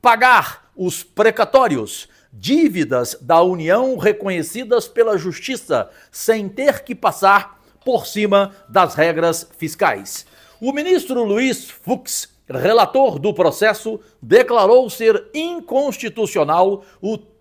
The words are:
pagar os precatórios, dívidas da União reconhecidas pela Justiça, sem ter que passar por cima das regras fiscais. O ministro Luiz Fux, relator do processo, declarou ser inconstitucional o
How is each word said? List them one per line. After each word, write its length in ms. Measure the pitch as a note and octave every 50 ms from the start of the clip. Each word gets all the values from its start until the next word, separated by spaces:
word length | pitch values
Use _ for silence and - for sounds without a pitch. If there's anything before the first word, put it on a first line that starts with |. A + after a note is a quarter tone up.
pagar 680 | - B3 A3+ A3 B3 B3+ B3 G#3 C#3+ - - - _ _ _
os 280 | - F#3 F3+ - - -
precatórios, 1040 | _ _ - G#3+ A3+ A3 - A3 - - C4 B3+ A3 D3+ B2+ G#2+ G#2 - - - _ _ _ _ _
dívidas 840 | - G#2+ F#2 D#3+ C4+ D#4+ E4 C#4+ - F#3 D3+ A2+ C3 B2 A#2+ - - -
da 200 | C3+ B2 E3 E3
União 540 | F3 F#3 F#3 F3 D#3 D#3+ F#3 A3+ B3+ C4 B3+
reconhecidas 920 | F#3 D#3 G#3+ G#3 G#3 G3 G3 F#3 E3+ D3+ - - A3+ B3+ G#3 A#3+ A#3 - -
pela 280 | - - A#3 A3+ G#3+
Justiça, 720 | F#3 D#3 F#3 D#3 - - - C4 A3 - - D3 A#2+ G2 - _ - _ _
sem 380 | _ - - - A3 A3 G3+ F#3+
ter 340 | G3 - C4+ C#4+ - -
que 140 | - - B3
passar 640 | - - G3+ - - G3 F#3+ G3+ G3+ G3 - _ _ _ _ _ _ _
por 240 | C4 B3 A3+ - -
cima 480 | - G#3 G#3+ G3+ G3 G3+ G3+ G3 - - _ _
das 280 | - G3 F3+ - -
regras 520 | - D#3 E3+ D#3+ D#3 E3 E3+ D#3+ E3 - _ _
fiscais. 680 | - E3 D3+ D3 - G3+ D#3+ A2+ G2 G2+ - - - - _ _ _ _ _ _ _
O 120 | A3 B3+
ministro 500 | C#4 D4 D4+ F#4 F#4 F4+ - - C4 B3
Luiz 480 | A#3 G#3 G3+ A3 C4 C4 A3+ - - -
Fux, 580 | - - _ F3 B3 - - - - - - _ _ _ _ _
relator 640 | C3 B2+ B2+ F3+ A3+ A#3+ G3+ - - C4 C4+ A#3+ -
do 160 | C#3+ C#3+ G#3
processo, 680 | - - F3+ D#3+ - - G#3 A3 G3+ G#3 - A3 A3 G3+ _ _ _ _
declarou 680 | - A2+ F3 A#3 B3+ B3 A#3+ A#3 G3 G3 A#3+ B3+ C4 G#3+
ser 380 | - - A3+ A3+ G#3+ G3+ - -
inconstitucional 1500 | - D4+ D#4+ E4+ F4 E4+ - - A#3+ C4+ C#4+ C#4 G#3+ - - A3 - - G#3+ E3+ - F#3 D3+ C#3+ D#3 F3 F#3 G3 G3+ G3 - _ _ _
o 160 | - G3+ A3 G#3+ _ _ _ _